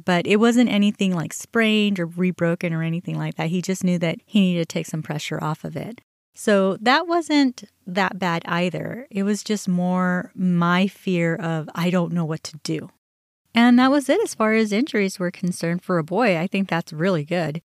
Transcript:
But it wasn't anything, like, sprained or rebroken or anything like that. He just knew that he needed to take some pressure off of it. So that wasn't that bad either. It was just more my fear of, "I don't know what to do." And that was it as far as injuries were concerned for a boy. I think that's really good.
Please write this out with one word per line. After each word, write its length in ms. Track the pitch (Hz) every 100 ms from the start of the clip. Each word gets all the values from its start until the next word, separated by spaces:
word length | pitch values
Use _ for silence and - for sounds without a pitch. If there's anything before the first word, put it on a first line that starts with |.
But 200 | 180 175 170
it 80 | 202
wasn't 340 | 233 233 233
anything, 420 | 208 202 - 196
like, 200 | 175 156
sprained 640 | - - 226 220 214 208 190
or 80 | 170
rebroken 640 | 175 185 170 170 175 175
or 140 | 160
anything 340 | 165 170 170 156
like 160 | 156
that. 140 | - 160
He 120 | 180
just 220 | 170 190
knew 160 | 180 175
that 220 | 170 -
he 140 | _ 214
needed 260 | 185 175 165
to 40 |
take 140 | 170 160
some 160 | 160
pressure 400 | 151 151 - 156
off 220 | 156 156
of 120 | 156 156
it. 240 | 196 247 _ _ _ -
So 400 | - 202 190 180
that 280 | 220 294 339
wasn't 560 | 349 320 294 269 - - _
that 320 | - 180 185 180
bad 280 | 185 170 -
either. 640 | 170 180 156 160 214 277
It 140 | 202
was 180 | 196 202
just 260 | - 208 -
more 640 | 180 180 185 180 180 - -
my 500 | 185 175 170 180 190
fear 480 | - 190 175 170
of, 340 | 165 165 160 151
"I 160 | - 175
don't 220 | 180 170
know 120 | 170
what 200 | 156 160
to 140 | - 151
do." 280 | - 156 - _ _ _ _ _ _ 233
And 200 | 240 240
that 100 | 262
was 180 | 285 269
it 120 | 349
as 140 | 453 -
far 180 | 220
as 160 | 220 214
injuries 480 | 202 285 214 190 -
were 140 | 180
concerned 500 | - 180 180 170 175
for 160 | - 175
a 60 |
boy. 340 | 151 180 247 165
I 80 | 180
think 220 | 196 190
that's 240 | 165 -
really 320 | 151 185 170
good. 360 | 147 175 156 160 _ _